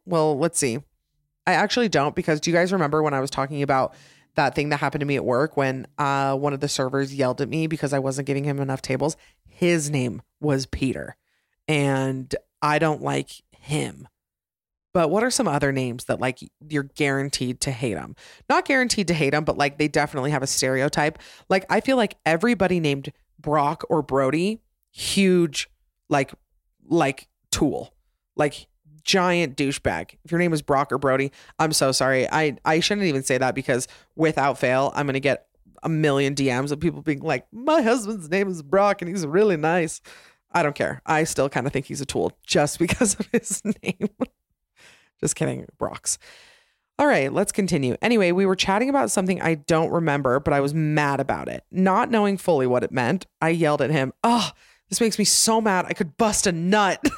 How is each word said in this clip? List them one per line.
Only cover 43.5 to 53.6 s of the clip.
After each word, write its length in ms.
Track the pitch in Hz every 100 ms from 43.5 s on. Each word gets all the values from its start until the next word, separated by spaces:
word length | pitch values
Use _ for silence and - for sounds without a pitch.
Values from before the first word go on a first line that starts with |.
| - 202 -
name. 260 | - - 202 - 135 _ _ _ _ _ - _ _ -
Just 160 | 156 -
kidding, 300 | 139 127 - -
Brock's. 400 | - - - - - - - _ _ _ _ -
All 80 | 294
right, 240 | 196 135
let's 220 | 151 202
continue. 440 | - 190 170 131 -
Anyway, 320 | 220 233 180
we 140 | 180 190
were 100 | 185
chatting 320 | - 196 262
about 220 | 277 226
something 320 | - 185 185
I 140 | - 160
don't 340 | - 160 165
remember, 500 | 170 160 143 135 127
but 140 | 160
I 60 | 143
was 120 | 139
mad 480 | 160 151 151 143 139
about 280 | 135 82 64
it. 160 | 62 -
Not 400 | 180 190 190 -
knowing 280 | 226 208 196
fully 280 | - 151 127
what 180 | 123
it 80 | 110
meant, 340 | 127 120 185 - -
I 80 | 160
yelled 320 | 170